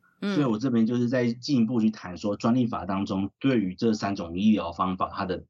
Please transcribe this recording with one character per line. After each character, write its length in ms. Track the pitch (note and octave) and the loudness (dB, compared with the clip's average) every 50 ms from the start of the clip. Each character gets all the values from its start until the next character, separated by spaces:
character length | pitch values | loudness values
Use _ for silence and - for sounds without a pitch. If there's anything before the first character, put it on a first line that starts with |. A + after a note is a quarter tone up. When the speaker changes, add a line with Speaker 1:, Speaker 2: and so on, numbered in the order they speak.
| _ _ _ - | _ _ _ -6
Speaker 1:
嗯。 140 | F#3+ G3+ G3 | -4 -2 0
Speaker 2:
所 80 | D3+ | 0
以 40 | C#3+ | 2
我 120 | B2 G#2+ G#2+ | 0 0 0
这 100 | B2+ C3+ | 0 0
边 140 | A#2+ A#2 A2+ | 2 2 2
就 120 | A2 A#2+ | 2 2
是 120 | B2 A#2+ A#2 | 0 0 0
再 240 | C3 B2+ A#2+ A#2 | 2 0 0 0
进 300 | A#2 - - - C#3+ A#2+ | -2 -4 -2 0 2 2
一 20 | A2+ | 2
步 160 | A2 B2+ A2+ | 2 2 2
去 80 | G#2+ A2 | 2 2
谈 300 | G#2+ - - F#2 F2+ - | 0 -2 -12 -12 -10 -6
说 160 | - G2+ G2+ | -4 -4 -4
专 160 | - - A#2 A#2+ | 0 2 2 4
利 100 | B2+ A#2+ | 4 2
法 180 | A2 G2+ - F#2 | 0 -2 -6 -4
当 220 | F2+ G2+ G2+ G2+ | -4 -2 -2 -2
中 240 | G#2 G2+ F#2+ G2 G2+ _ - | -2 -2 -2 -2 -4 _ -2
对 220 | - C3+ C3 A#2 | 0 2 2 2
于 160 | F#2+ F#2 F2+ | 0 0 -2
这 180 | - A#2+ A2+ G#2+ | 0 0 0 0
三 220 | G#2+ A2 G2+ G2+ | 0 -2 -4 -4
种 200 | F#2+ F2 E2 E2+ | -4 -6 -6 -2
医 140 | F2+ G#2 A2 | 2 4 4
疗 220 | G#2+ F2+ E2+ E2+ | 4 4 2 -4
方 240 | E2+ F#2 F#2 F#2 F#2 | -2 -2 -2 0 0
法 120 | F#2 F#2+ - - | -2 -4 -4 -4
它 100 | G2 F#2+ | -6 -4
的 200 | F#2 - F2+ - | -4 -4 -6 -6